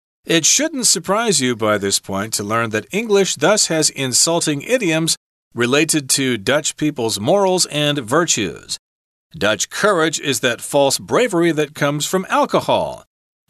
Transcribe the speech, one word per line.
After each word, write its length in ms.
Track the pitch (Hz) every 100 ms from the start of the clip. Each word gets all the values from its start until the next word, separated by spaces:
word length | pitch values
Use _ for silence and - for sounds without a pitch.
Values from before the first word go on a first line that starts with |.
| _ _ -
It 200 | 165 156
shouldn't 420 | - 311 302 220
surprise 540 | - - 202 233 156
you 140 | 127 117
by 220 | 107 104
this 220 | 98 -
point 340 | - 98 107 -
to 80 |
learn 260 | 101 113 117
that 160 | 107 -
English 440 | 190 233 196 185 -
thus 320 | 156 208 -
has 220 | 160 151
insulting 680 | - 135 117 - 170 160 143
idioms 540 | - 254 190 160 160 - _ _ _
related 560 | 117 120 139 156 156 135
to 260 | - 135 117
Dutch 400 | 98 143 147 -
people's 420 | 151 143 113 107
morals 460 | 117 196 196 185 -
and 320 | 147 147 147
virtues. 760 | 107 143 170 - 95 57 50 - _ _ _ _ _ 80
Dutch 320 | 98 107 -
courage 500 | - 202 185 160 147
is 200 | 151 123
that 220 | 127 117
false 360 | - 143 139 -
bravery 540 | 95 135 247 175 170
that 240 | 151 147 -
comes 300 | 143 147 147
from 200 | 190 185
alcohol. 720 | - 196 165 - 113 78 60 - _ _ _ _